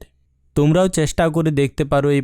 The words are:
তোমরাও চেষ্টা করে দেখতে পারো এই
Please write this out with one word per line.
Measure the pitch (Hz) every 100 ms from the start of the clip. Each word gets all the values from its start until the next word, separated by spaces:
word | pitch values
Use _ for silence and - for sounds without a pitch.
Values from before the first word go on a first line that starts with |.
| - _ _ _ _ -
তোমরাও | 147 170 190 175
চেষ্টা | 151 - 165
করে | 160 160
দেখতে | 143 139 - 143
পারো | 143 143
এই | 143